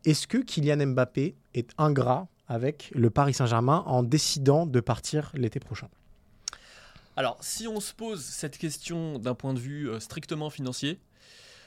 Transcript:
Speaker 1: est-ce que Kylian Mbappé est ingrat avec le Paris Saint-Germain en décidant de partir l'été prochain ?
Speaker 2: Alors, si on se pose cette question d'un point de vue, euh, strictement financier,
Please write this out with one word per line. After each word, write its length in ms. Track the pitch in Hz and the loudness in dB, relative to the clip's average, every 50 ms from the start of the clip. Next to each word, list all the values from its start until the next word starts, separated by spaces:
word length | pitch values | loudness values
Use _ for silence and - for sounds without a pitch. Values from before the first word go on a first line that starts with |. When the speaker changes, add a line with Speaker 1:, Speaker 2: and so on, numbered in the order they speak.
| - | 2
Speaker 1:
est-ce 220 | 156 151 - - | 2 2 2 0
que 100 | - - | 0 0
Kylian 480 | 262 262 - - 165 143 147 147 147 143 | 0 0 0 -2 0 2 2 2 2 2
Mbappé 480 | 135 127 131 127 - - 131 139 190 - - _ _ - | 2 4 2 2 2 2 0 -2 -2 -4 -8 _ _ -4
est 160 | 123 117 - - - | -4 -4 -4 0 2
ingrat 480 | 151 151 143 135 120 127 127 160 190 - _ _ _ | 2 4 4 2 2 2 2 0 -2 -6 _ _ _
avec 440 | - 120 117 123 143 151 - - - - | -4 -2 -2 0 -2 -2 -6 -12 -4 2
le 160 | 123 117 113 | 4 4 6
Paris 240 | - 147 139 143 131 | 6 4 4 4 4
Saint-Germain 480 | - 131 113 117 113 123 131 151 180 - | 2 2 2 2 2 4 4 2 2 2
en 160 | 156 131 127 123 | 0 0 2 2
décidant 640 | 117 151 151 - - - 147 135 139 139 160 175 | 4 2 2 2 0 -2 4 4 6 6 6 4
de 120 | 156 127 123 | 4 2 2
partir 500 | 113 - 117 - - - - 151 147 - - | 2 2 -2 -2 -4 -4 -4 -4 -4 -4 -4
l'été 260 | 139 120 107 - 139 | -2 -2 -2 -2 -6
prochain ? 280 | - - 113 - - - - _ _ - - _ _ _ _ _ _ - - - - - - - - - - - - _ _ | -8 -8 -10 -12 -12 -16 -18 _ _ -20 -20 _ _ _ _ _ _ -14 -14 -14 -20 -20 -20 -20 -20 -20 -20 -20 -20 _ _
Speaker 2:
Alors, 220 | - - 117 - - | -2 -2 -2 -4 -6
si 260 | - - - - 220 | -8 -8 -8 -6 -6
on 120 | 226 214 208 | -6 -6 -6
se 120 | 202 - | -6 -8
pose 320 | - - 226 226 214 160 127 | -10 -8 -6 -6 -6 -6 -8
cette 360 | - - - 165 147 - - | -10 -8 -8 -8 -8 -8 -6
question 580 | 170 156 143 - - - 170 165 165 156 147 | -6 -6 -6 -8 -8 -6 -6 -4 -4 -4 -6
d'un 160 | 120 107 123 123 | -4 -4 -4 -4
point 220 | - - 135 131 | -2 -2 -4 -4
de 40 | 120 | -4
vue, 300 | 120 135 143 147 147 113 | -4 -6 -6 -6 -6 -4
euh, 100 | 113 110 | -6 -6
strictement 520 | - - - 165 - - 170 151 151 151 | -8 -10 -12 -12 -8 -8 -6 -6 -6 -6
financier, 480 | - - 135 127 127 - - 147 185 - _ _ _ _ _ - - - - - - - - | -6 -6 -6 -6 -4 -4 -4 -4 -4 -6 _ _ _ _ _ -20 -20 -20 -20 -20 -20 -20 -20